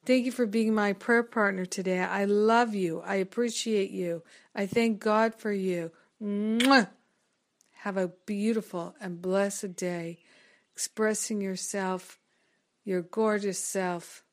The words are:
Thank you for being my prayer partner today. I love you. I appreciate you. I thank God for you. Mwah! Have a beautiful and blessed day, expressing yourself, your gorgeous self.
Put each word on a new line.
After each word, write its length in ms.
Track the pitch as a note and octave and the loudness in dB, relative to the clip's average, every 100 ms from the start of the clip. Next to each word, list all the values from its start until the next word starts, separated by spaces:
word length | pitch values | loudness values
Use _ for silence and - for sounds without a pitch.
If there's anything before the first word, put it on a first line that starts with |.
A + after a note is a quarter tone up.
Thank 200 | - B3+ | 4 4
you 80 | B3 | 4
for 140 | B3 A#3 | 0 0
being 280 | A3 A3 | 2 2
my 200 | G#3+ G3+ | 2 2
prayer 280 | G3 - A#3 | 0 2 2
partner 420 | A#3 - G3+ F#3+ | 4 2 2 2
today. 360 | F#3 - F#3 F3+ | -6 -4 0 0
I 240 | F3+ G3 | 0 0
love 500 | G3+ G#3 G#3+ A3+ A#3+ | 2 4 6 4 4
you. 260 | G#3 F3 D#3+ | 2 -2 -2
I 160 | F3+ G3 | -2 -2
appreciate 720 | F#3+ - A#3+ A3+ A3+ G#3+ G3 | -2 -2 -2 -2 -2 0 0
you. 320 | F#3+ F3+ E3+ - - _ | -2 -4 -4 -8 -20 _
I 120 | - G3+ | -6 -2
thank 340 | A#3 A3+ G#3 | 2 2 0
God 340 | A3 G#3+ A3+ | 2 4 4
for 180 | A3 A3 | 0 -4
you. 400 | G3+ F#3+ F3 E3 _ _ _ | -2 -2 -2 -4 _ _ _
Mwah! 680 | G#3 G3+ G#3+ A3+ B3+ C4+ G3 _ _ _ _ _ _ _ _ _ | -6 -2 0 2 6 6 4 _ _ _ _ _ _ _ _ _
Have 140 | G#3 F#3+ | -6 -2
a 160 | F#3 F3+ - | -4 -6 -8
beautiful 680 | G3+ G#3+ A3+ G3 F3+ E3+ - | -2 0 -2 -4 -10 -10 -10
and 200 | G3 F3 | -12 -8
blessed 540 | F3+ F#3+ G3+ G3 G3+ | -2 0 0 -2 -10
day, 460 | F3 F3+ F3 E3+ E3+ _ - _ _ _ | -6 -4 -4 -8 -12 _ -20 _ _ _
expressing 680 | - - - G#3+ G#3 - G#3+ | -10 -10 0 0 0 -2 -4
yourself, 800 | G3 F#3 - G3+ F#3+ F#3 - - _ _ _ _ _ _ | -4 -6 -6 -4 -2 -4 -8 -20 _ _ _ _ _ _
your 180 | - F#3 | -4 -4
gorgeous 560 | E3+ - A3 G#3 G3+ F#3 | -4 0 0 2 -2 -4
self. 640 | - G3 F3+ F3 - - _ | -4 -2 -2 -4 -8 -20 _